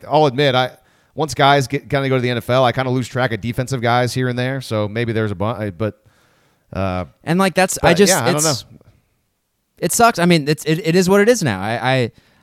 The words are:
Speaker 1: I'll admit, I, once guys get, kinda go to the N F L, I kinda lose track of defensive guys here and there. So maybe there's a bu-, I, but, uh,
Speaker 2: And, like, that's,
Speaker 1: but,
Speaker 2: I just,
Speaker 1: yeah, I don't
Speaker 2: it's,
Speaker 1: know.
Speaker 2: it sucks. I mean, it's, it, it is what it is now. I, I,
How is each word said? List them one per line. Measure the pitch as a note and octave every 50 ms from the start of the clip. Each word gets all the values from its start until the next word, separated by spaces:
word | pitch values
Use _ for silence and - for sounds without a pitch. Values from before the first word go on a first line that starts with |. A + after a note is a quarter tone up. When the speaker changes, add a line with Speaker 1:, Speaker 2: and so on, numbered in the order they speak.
| -
Speaker 1:
I'll | - C3+ D#3 D3+
admit, | C#3+ A#2 C3 D3 C#3 B2
I, | B2+ B2+ B2+ - - _ _ _ _ _ _ _
once | - D#3+ D3 -
guys | - C#3+ C#3 C#3+ C#3+ C3+ -
get, | D3 C#3 - G2+
kinda | C#3+ C#3 C#3 C3+
go | C3
to | C3
the | A#2+ B2
N | B2 A#2
F | - -
L, | B2 C3 C3
I | A#2+ A#2
kinda | B2+ C3 C3
lose | B2 C3 A#2+ -
track | - B2+ B2+ B2+
of | A#2 G#2
defensive | F#2 A#2 A#2 - B2+ A#2+ C3+ B2
guys | A2 A#2+ A#2 B2 B2 B2 -
here | C3 C3 B2+
and | A#2+ B2
there. | B2 B2+ C3+ C3+
So | B2+ - A2+ G#2+ G#2 G2+
maybe | G#2 A#2 A#2+ A2+ A2
there's | A2 A2 G#2
a | G2+
bu-, | E2+ G2+
I, | A2 A#2+ G2+ G#2+ G#2
but, | F2 D#2+ A2 G#2 - _ _ _ _ _ _ _ _ _ _ _ _ _ _ _ -
uh, | - G2 F#2+ F2+ F2+ F2+ - _ _ _
Speaker 2:
And, | - E3 F#3
like, | F#3+ F#3+ D#3
that's, | F#3 F#3 F#3+ - -
Speaker 1:
but, | - D3
Speaker 2:
I | E3+
just, | E3 G3+ F3
Speaker 1:
yeah, | F#3+ D#3+ A#2
I |
don't | - - D3+
Speaker 2:
it's, | D#3 D#3+ C#3 - - -
Speaker 1:
know. | - - _ _ _ _ _ _ _ _ _ _ _ _ _ _ _ _ _ _ _ _
Speaker 2:
it | - F3 -
sucks. | - A#3 A#3 A#3+ -
I | E3+
mean, | F3 F3 E3 C#3 C#3+
it's, | D#3 - -
it, | D3 D#3 E3 -
it | D#3+ D#3+
is | F#3+ F#3 F3
what | G3 G3+
it | G3+ A3+
is | B3+ G#3+
now. | F3 C3 G2+ F#2
I, | F#2+ G#2+ A#2 A#2+ A#2 B2+ C3
I, | C3 A#2+ - - _ _ _ _ _